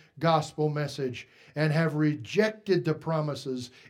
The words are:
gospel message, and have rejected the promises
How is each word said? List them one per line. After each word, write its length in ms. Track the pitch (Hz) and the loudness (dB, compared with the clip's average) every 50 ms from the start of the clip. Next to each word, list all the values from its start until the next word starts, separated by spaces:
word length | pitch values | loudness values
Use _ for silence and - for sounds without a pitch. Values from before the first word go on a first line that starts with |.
| - _ _ | -20 _ _
gospel 500 | 139 156 165 160 151 - - - 156 151 151 | 0 2 4 4 4 2 -2 -4 -2 -2 0
message, 580 | 147 147 147 139 - 147 135 127 113 - - _ _ - - - - | 0 -2 -4 -4 -4 -4 -4 -4 -4 -8 -14 _ _ -20 -20 -10 -2
and 140 | 147 156 156 | 0 0 2
have 240 | 143 165 165 156 147 | 4 4 2 2 2
rejected 880 | 151 156 151 151 151 - - - 196 214 214 214 - - 196 180 175 175 | 2 2 2 0 -2 -6 -2 2 2 2 2 0 -4 0 2 2 2 2
the 100 | 160 151 | 0 -2
promises 800 | - - 160 160 156 151 147 135 - - 135 127 123 120 - - - - | -2 -2 -2 -2 -2 -2 -2 -6 -6 -6 -6 -6 -6 -8 -10 -16 -20 -14